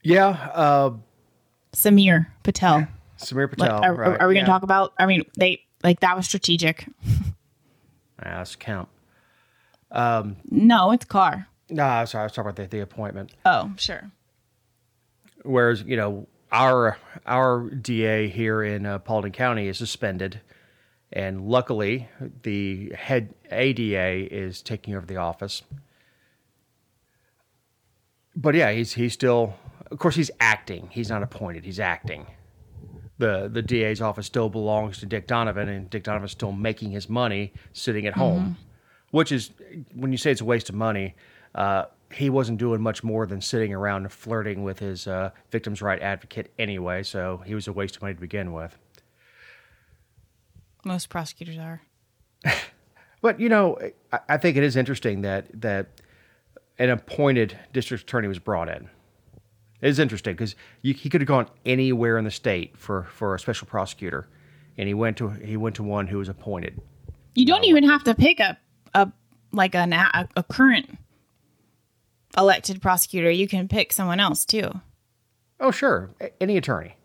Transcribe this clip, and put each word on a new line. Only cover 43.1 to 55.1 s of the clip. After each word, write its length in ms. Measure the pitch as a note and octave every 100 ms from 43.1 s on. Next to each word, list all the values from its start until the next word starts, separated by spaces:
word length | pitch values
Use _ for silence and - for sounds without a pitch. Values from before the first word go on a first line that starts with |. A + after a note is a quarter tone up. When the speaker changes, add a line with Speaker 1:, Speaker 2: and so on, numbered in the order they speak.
| A2
Speaker 1:
than 140 | G#2 G2
sitting 340 | - A#2 G#2+
around 380 | G2 G2+ G2 F#2+
flirting 520 | - A2 A2+ G#2 G2
with 160 | G2 F#2
his, 280 | G2+ F#2 G2+
uh, 240 | F#2 F#2+ _ _
victim's 320 | A2+ G#2+ G#2
right 200 | G2+ F#2+
advocate 500 | F#2+ G2 - - - -
anyway, 440 | G#2+ F#2+ F2+ F2+
so 380 | G2 G2 F#2 F2+
he 100 | F#2
was 140 | G#2+ G2+
a 40 |
waste 220 | G2 G2
of 60 | -
money 120 | G2
to 60 | F2
begin 320 | F2+ G2+ F#2
with. 260 | E2 E2 _ _ _ _ _ _ _ - - _ _ _ _ _ _ _ _ _ - _ _
Speaker 2:
Most 240 | F#3 F3+ -
prosecutors 500 | F3 D#3 - E3+ D#3+
are. 240 | D#3+ E3 _ _ _ _ _ _
Speaker 1:
<laughs> 100 | - - - _ _ _ _ _
But, 180 | A3+ -
you 100 | A#3
know, 300 | G#3+ F#3 - - - _
I, 80 | - -
I 80 | D3
think 180 | F3+ C#3
it 60 |
is 120 | C#3+
interesting 460 | B2+ B2+ C3 A#2